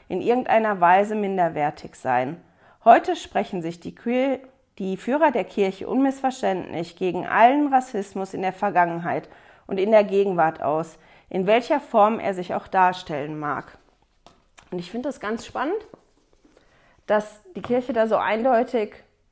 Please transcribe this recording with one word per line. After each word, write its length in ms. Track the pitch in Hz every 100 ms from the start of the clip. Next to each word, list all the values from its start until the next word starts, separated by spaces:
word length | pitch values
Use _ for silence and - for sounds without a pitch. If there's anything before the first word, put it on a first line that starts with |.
| -
in 120 | -
irgendeiner 600 | 156 247 - 220 214 190
Weise 320 | 175 190 208
minderwertig 800 | 214 196 190 170 160 147 - 160 -
seien. 460 | 127 123 127 175 - _ _ _
Heute 320 | 226 294 349 320
sprechen 460 | - - 196 185
sich 180 | 165 175
die 140 | 175
Kir-, 460 | 170 233 247 269 262 - _ _ -
die 160 | 190 190
Führer 360 | 233 294 311
der 120 | 233
Kirche 440 | - - 190 190 -
unmissverständlich 1080 | 247 269 269 262 254 196 185 - 139 170 -
gegen 320 | 185 170 -
allen 460 | 196 233 294 285
Rassismus 600 | 262 254 196 202 196 190
in 80 | -
der 120 | 185
Vergangenheit 720 | 185 208 175 170 170 170 139 - - - - -
und 140 | 190
in 120 | 202
der 120 | 220
Gegenwart 580 | 202 196 196 175 160 -
aus, 360 | 135 156 165 - _ _ -
in 180 | 185 190
welcher 320 | 233 247 294
Form 400 | 285 226 208 226
er 140 | -
sich 200 | 180 175
auch 140 | 196 -
darstellen 720 | 190 180 180 - 147 147 151
mag. 380 | 147 - - - _ _ _ _ _ _ _ _ -
Und 80 | 180
ich 120 | 175
finde 180 | 233 285
das 100 | -
ganz 260 | 202 226 -
spannend, 400 | 220 277 427 - - _ _ _ _ _ _ _ _ _ _ -
dass 360 | 208 208 - - 190
die 60 |
Kirche 300 | 208 247 247
da 160 | 226 220
so 100 | 196
eindeutig, 760 | 104 220 262 233 247 233 208 - _ _ _